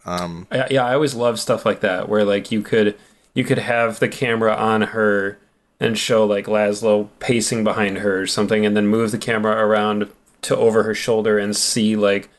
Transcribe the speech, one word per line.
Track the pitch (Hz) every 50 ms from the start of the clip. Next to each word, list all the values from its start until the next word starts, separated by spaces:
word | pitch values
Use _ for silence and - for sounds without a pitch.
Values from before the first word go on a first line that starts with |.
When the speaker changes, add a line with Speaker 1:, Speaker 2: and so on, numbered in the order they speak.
| -
Speaker 1:
um, | 90 90 90 90 85 85 85 92 -
Speaker 2:
Yeah, | 123 127 131 131
yeah, | 135 135 123
I | 120 131
always | 147 156 135 -
love | 117 120 120 113 107
stuff | - - 117 107 -
like | 110 95 -
that | - 95 90 92 -
where, | - 107 107 104
like, | 101 101 101 90 -
you | 113 107
could, | 104 - 120 110 104 104 104 - - _ _ _ _ _ -
you | 131 127
could | 127 131 120
have | 98 113 120 117 117 110 107 -
the | 127
camera | 110 - - 135 120 113 113 113 110 110
on | - 110 110 107 107
her | 104 101 - 113 107 104 101 101 98 98 101 - _ _ _ _ _ _ _ -
and | - 117 110
show, | 104 - - 117 110 107
like, | 104 104 101 104
Laszlo | 107 107 107 104 101 104 104 113 107 104 104 104 - - -
pacing | - - 120 117 110 - 120 113 107
behind | 107 98 110 104 98 95
her | 92 101 101 95 92
or | 95
something, | 95 - 113 104 92 110 107 107
and | 104 104
then | 104 104
move | 104 110 113 117 107
the | 117
camera | 107 - 123 113 110 107 110 107 110 107
around | 107 107 104 104 107 104 104 101 - - _ _ _ _ _ -
to | - -
over | 117 117 113 110 110 101
her | 110 104
shoulder | - - 123 113 110 107 110 104 104
and | 101 104 101
see, | - - - - 120 107 107 107
like, | 107 101 101 101 101 - - _